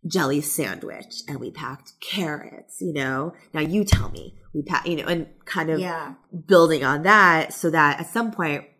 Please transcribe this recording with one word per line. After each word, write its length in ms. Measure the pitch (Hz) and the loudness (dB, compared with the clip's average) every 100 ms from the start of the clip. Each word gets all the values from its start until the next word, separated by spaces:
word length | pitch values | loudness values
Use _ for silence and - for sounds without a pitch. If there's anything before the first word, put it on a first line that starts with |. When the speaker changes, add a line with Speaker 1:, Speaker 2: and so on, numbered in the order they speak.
| 165 | -4
Speaker 1:
jelly 340 | 185 139 147 | -2 0 0
sandwich 800 | 147 - 120 90 - - - - - | -2 -4 -4 -6 -12 -14 -16 -16 -12
and 120 | 139 | -12
we 120 | 120 | -10
packed 420 | - 120 139 - _ | -10 -12 -12 -18 _
carrots, 760 | - 196 165 147 - - - - | -10 -6 -6 -6 -12 -20 -20 -10
you 100 | 185 | -6
know. 400 | 147 135 131 156 - _ | -4 -4 -4 -6 -10 _
Now 80 | 160 | -4
you 220 | 156 196 | 0 0
tell 260 | 202 - - | 2 2 0
me." 240 | - - - - | -8 -12 -20 -12
We 100 | 147 | -10
pack, 240 | 147 160 165 | -4 -4 -2
you 80 | 160 | -6
know, 80 | - | -4
and 220 | 170 - - - | -4 -6 -14 -10
kind 240 | 185 160 | -6 -2
of 100 | 160 | -4
Speaker 2:
Yeah. 360 | 185 165 147 269 _ 175 156 | -4 -8 -12 -16 _ -16 4
Speaker 1:
building 360 | 185 165 156 | 6 8 4
on 200 | 131 147 | 0 0
that 500 | 175 214 185 160 160 | 6 8 8 6 0
so 160 | - 170 | -2 0
that 300 | 160 147 143 | 4 4 2
at 100 | 165 | -4
some 220 | 226 233 | -4 -4
point 340 | 214 165 143 - | -2 -4 -4 -8